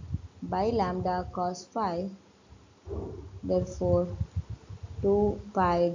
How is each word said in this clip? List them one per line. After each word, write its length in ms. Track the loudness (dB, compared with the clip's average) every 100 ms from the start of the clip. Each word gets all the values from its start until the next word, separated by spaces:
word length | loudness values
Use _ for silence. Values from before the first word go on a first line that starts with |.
| -6 -6 -6 -12
by 220 | -4 0 2
lambda 580 | 2 2 0 0 0 -2
cos 340 | -2 -2 -2 -6
phi. 360 | -2 0 0 -4 -8 -18 -20 -20 -20 -20 -18 -8 -6 -6 -10 -12 -10
Therefore, 640 | 0 0 0 -2 2 4 2 -2 -4 -4 -6 -10 -12 -14 -12 -2
two 380 | 4 6 4 2 -4 0
pi 340 | 4 4 4